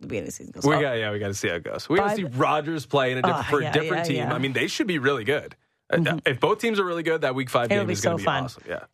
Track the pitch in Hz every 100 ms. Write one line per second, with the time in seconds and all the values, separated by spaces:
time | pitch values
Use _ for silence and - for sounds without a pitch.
0 | - 113 76 - - - 139 151 143 117
1 | 107 104 104 98 104 85 - - - 175
2 | 202 214 165 123 143 151 147 160 123 143
3 | 127 127 175 165 113 147 - 147 - 156
4 | 170 - - 127 135 123 113 - 247 165
5 | 131 139 107 143 - - _ _ - 170
6 | 160 165 156 127 160 214 233 208 185 170
7 | 165 160 143 131 127 131 120 202 202 -
8 | - 170 151 135 131 - - 85 -